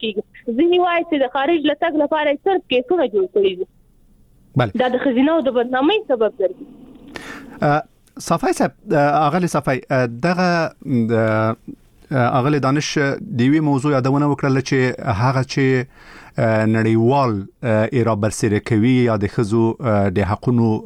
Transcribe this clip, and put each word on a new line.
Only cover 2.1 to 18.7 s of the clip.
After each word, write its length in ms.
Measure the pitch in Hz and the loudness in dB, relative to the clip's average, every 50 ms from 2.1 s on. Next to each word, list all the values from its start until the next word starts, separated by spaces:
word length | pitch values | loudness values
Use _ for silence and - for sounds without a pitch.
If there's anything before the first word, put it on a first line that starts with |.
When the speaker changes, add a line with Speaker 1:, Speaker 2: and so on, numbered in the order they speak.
| 311 311 302 294 285 | 0 0 0 0 -2
Speaker 1:
یې 40 | - - | 0 0
صرف 160 | 392 381 320 - - | 0 0 0 -2 -2
کیسونه 360 | 262 247 254 - 359 349 277 | -2 0 0 0 0 0 0
جوړ 200 | 247 202 202 185 180 - | 0 0 0 -2 0 0
کړي 180 | - 392 - - | 0 0 0 0
دي. 100 | - 185 - _ _ _ _ _ _ _ _ _ _ _ _ _ _ _ _ - | -4 -8 -10 _ _ _ _ _ _ _ _ _ _ _ _ _ _ _ _ -2
Speaker 2:
بله. 160 | 139 123 104 - | 0 0 0 0
Speaker 1:
دا 120 | 233 254 | 0 0
د 100 | 254 240 | 0 0
ښځینه‌و 440 | - - 285 233 240 269 302 330 330 | 0 0 0 2 2 2 2 2 0
د 80 | 240 269 | 0 0
بدنامۍ 580 | 226 247 233 247 254 254 277 320 415 427 427 | 0 -2 -2 -2 -2 0 0 0 0 0 -2
سبب 260 | - 262 220 226 202 - - | -2 0 0 0 0 0 -2
ګرځي. 260 | 190 180 - - - - - - - - - - - - - - - - - - - - - - 151 | -2 -2 -4 -6 -18 -20 -20 -20 -20 -20 -20 -20 -20 -20 -18 -18 -16 -16 -18 -18 -18 -18 -8 -4 0
Speaker 2:
آه، 200 | 147 143 156 - _ _ _ _ _ - - | 0 0 0 -2 _ _ _ _ _ -18 -10
صفای 340 | - - 170 165 - 370 349 | -4 -4 -2 -2 0 -2 0
صاحب، 180 | - 247 160 - _ - 214 165 | 0 -2 -2 -4 _ -6 -2 0
آه، 360 | 147 143 147 147 151 156 143 | 2 2 2 2 2 2 2
اغلې 160 | 151 185 175 | 0 0 -2
صفای، 360 | 165 - 151 - 156 135 123 - - | -2 -2 -2 -2 -2 -4 -4 -4 -2
آه، 140 | 143 131 127 | -2 0 0
دغه، 440 | 117 117 120 143 170 180 175 185 175 175 170 160 | -2 -4 -4 -2 -2 0 0 0 0 0 0 -2
آه، 880 | - - _ - - 131 120 113 110 117 110 113 110 110 107 110 110 113 - _ - - - _ _ _ _ - - | -4 -6 _ -6 -2 0 0 2 2 2 2 2 2 2 2 2 0 -2 -4 _ -16 -18 -18 _ _ _ _ -10 -4
آه، 300 | 156 131 120 117 - 135 | -2 0 0 2 2 0
اغلې 160 | 120 143 151 | 0 0 0
دانش 420 | 143 131 131 135 151 143 - - 160 143 139 - - | 0 0 0 0 0 -2 -2 -2 -2 -2 -2 -2 -6
د 200 | - - 139 120 | -8 -6 -2 0
یوې 180 | 120 135 147 160 | 2 2 2 2
موضوع 320 | 151 147 143 131 131 151 | 2 0 0 0 0 0
یادونه 440 | 147 131 120 135 139 143 147 147 139 | 0 0 0 0 0 2 0 0 0
وکړله 260 | - - 139 131 135 | 0 0 0 0 0
چې 380 | 127 - 139 131 127 127 - - - | 0 0 0 0 0 0 -2 -4 -4
هغه 380 | - 110 92 120 131 131 131 127 | -4 -2 0 0 0 0 0 -2
چې، 420 | - - 143 135 131 131 127 123 - - - - - - - - - - - | -2 -2 0 2 2 2 0 -2 -6 -12 -20 -20 -20 -20 -20 -20 -10 -4 -2
آه، 260 | 120 113 110 110 110 | 0 0 2 2 2
نړیوال، 840 | 110 110 113 110 110 113 113 113 120 135 139 135 120 107 98 98 - - _ - | 0 0 0 2 2 2 2 2 2 2 2 2 0 -2 -4 -6 -10 -12 _ -4
آه، 260 | 120 110 107 110 113 | 0 0 2 0 0
ایرا 240 | - 127 113 113 110 | 0 0 0 0 0
برسېره 440 | 101 107 107 - - - 110 101 104 - | 0 -2 -2 -2 -2 0 0 0 0 0
کوي 340 | - | 0